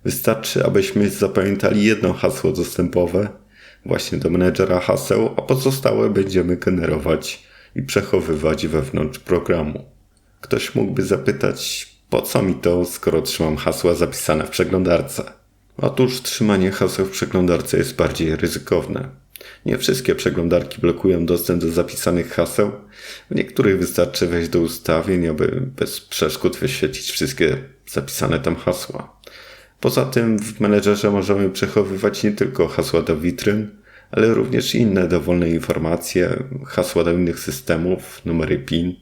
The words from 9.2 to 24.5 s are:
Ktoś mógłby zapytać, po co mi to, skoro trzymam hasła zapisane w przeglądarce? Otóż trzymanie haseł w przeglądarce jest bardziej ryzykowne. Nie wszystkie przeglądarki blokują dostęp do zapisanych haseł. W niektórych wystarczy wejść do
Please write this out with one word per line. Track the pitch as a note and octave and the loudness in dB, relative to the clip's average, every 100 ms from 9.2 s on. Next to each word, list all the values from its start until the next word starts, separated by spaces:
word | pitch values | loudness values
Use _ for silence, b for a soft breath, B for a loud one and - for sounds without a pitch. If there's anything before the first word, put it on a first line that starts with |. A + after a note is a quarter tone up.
| - F2 - E2+ D2+ - - _ _ _ _ _ | 0 0 2 0 0 -6 -12 _ _ _ _ _
Ktoś | - - - B2+ | -4 -4 -2 -2
mógłby | G#2+ F2+ | 0 -2
zapytać, | F#2+ F#2 - - F#2+ - - - - _ _ | 0 0 0 0 -2 -2 -6 -8 -10 _ _
po | - | -2
co | - A#2 | 0 0
mi | G2 D#2 | 0 0
to, | - F2 F2 | 0 2 0
skoro | - - D#2+ | -2 0 0
trzymam | D2+ - D#2+ D2+ | -2 -2 -2 0
hasła | - D#2+ F2 | -2 0 0
zapisane | E2 E2+ - - D#2 D#2 | 2 0 -2 -2 0 -2
w | |
przeglądarce? | - F2 F#2+ F2+ E2 - - - - _ _ _ - | -2 0 2 2 2 0 -8 -10 -14 _ _ _ -4
Otóż | C3+ - B2+ - | -4 2 0 0
trzymanie | - - G#2+ G2 F#2 | -8 -2 2 4 2
haseł | F#2+ F#2+ - F#2+ | 0 -2 0 -4
w | |
przeglądarce | - - F#2+ F2+ E2+ E2+ - | -2 -2 2 2 2 2 0
jest | - - | 0 0
bardziej | E2 - D#2+ D#2 | 0 2 -2 0
ryzykowne. | E2+ - - F2 D#2 - - - _ B B B - | -2 -4 0 0 0 -6 -8 -12 _ B B B -4
Nie | - | -2
wszystkie | - - - - | 0 0 0 0
przeglądarki | F#2 F2+ E2+ F2 - - | 0 0 2 2 0 -2
blokują | E2+ E2 F#2+ F2 E2+ | 0 2 2 2 2
dostęp | F2 - F2 | 0 2 0
do | E2+ | 2
zapisanych | E2+ F2 - - F2 E2 | 0 -2 -2 0 0 -2
haseł. | - A#2+ - G#2 G2+ - B B B B | -2 -2 0 -2 -2 -16 B B B B
W | - | -4
niektórych | - - A2+ F#2+ | -2 2 2 2
wystarczy | F2 - E2+ - F2+ | 0 0 0 0 0
wejść | E2+ | 0
do | E2 | 0